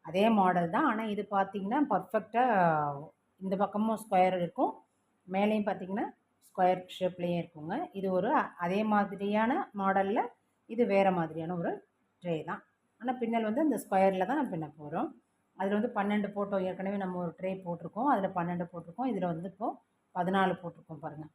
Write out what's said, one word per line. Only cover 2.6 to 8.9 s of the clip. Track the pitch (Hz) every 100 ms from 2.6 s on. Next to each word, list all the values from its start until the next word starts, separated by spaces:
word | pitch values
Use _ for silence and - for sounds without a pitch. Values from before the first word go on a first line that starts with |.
| 175 156 147 143 156 _ _ _
இந்த | 190 190
பக்கமும் | 196 208 220 214 214
ஸ்கொயர் | 185 185 185
இருக்கும், | 175 - 320 - _ _ _ _ -
மேலேயும் | 190 208 214 202
பார்த்தீங்கன்னா, | 180 185 196 339 - _ _ _
ஸ்கொயர் | - 180 180 180 -
ஷேப்லேயும் | 185 180 175 175
இருக்குங்க. | 165 151 151 226 359
இது | 196 190
ஒரு | 185 208 285
அ-, | 202 - 175
அதே | 196
மாதிரியான | 220